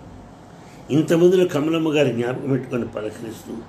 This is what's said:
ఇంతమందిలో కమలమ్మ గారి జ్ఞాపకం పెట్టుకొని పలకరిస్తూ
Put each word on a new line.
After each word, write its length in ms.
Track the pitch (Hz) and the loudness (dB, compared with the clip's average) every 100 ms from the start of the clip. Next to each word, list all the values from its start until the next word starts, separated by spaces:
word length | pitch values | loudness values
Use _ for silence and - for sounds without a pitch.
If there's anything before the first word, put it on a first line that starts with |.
| - - - - - - - - - | -20 -20 -20 -20 -20 -20 -20 -20 -2
ఇంతమందిలో 540 | 139 156 170 180 185 180 | 0 2 4 6 6 2
కమలమ్మ 440 | 147 156 165 160 | 0 0 0 0
గారి 240 | 151 135 | 2 2
జ్ఞాపకం 360 | 113 120 131 139 | 2 -2 -4 -2
పెట్టుకొని 380 | 131 127 123 113 | -2 -2 -6 -6
పలకరిస్తూ 720 | - 107 - 113 110 - - | -6 -10 -10 -14 -14 -14 -14